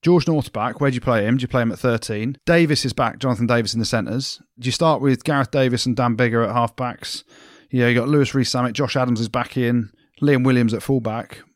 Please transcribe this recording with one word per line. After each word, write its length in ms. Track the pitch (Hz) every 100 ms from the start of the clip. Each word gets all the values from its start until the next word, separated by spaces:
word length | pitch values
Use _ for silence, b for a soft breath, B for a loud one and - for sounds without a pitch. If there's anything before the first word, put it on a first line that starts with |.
George 240 | 156 175 156
North's 220 | 156 127
back. 320 | - 113 -
Where 100 | 143
do 60 | 123
you 40 |
play 240 | 123 117
him? 120 | 104 127
Do 60 |
you 60 | 123
play 140 | 131
him 80 | 113
at 80 | 95
thirteen? 580 | 127 117 - 107 113 139
Davis 400 | - 170 165 147
is 80 | 127
back, 260 | - 123 -
Jonathan 260 | 131 117 117
Davis 260 | 120 107
in 60 | 113
the 80 | 107
centres. 560 | 117 - 117 131 - _ _
Do 80 | 123
you 60 |
start 280 | - 165 147
with 220 | 139 127
Gareth 280 | - 143 127
Davis 340 | 147 131 120 -
and 80 | 123
Dan 200 | 123 113
Biggar 300 | 123 117 113
at 60 |
half-backs? 720 | 117 117 - 127 - - - - B B B B
You 120 | 127
know, 60 | 120
you 60 |
got 140 | 120 123
Lewis 260 | 147 135
Rees-Zammit, 380 | 139 123 131 123
Josh 240 | 110 135 139
Adams 240 | 123 117
is 80 | 113
back 280 | 127 117 -
in, 340 | 120 120 107 _ b _
Liam 240 | 143 139
Williams 300 | 127 127 117
at 80 | 107
full-back 600 | - 139 113 113 - - -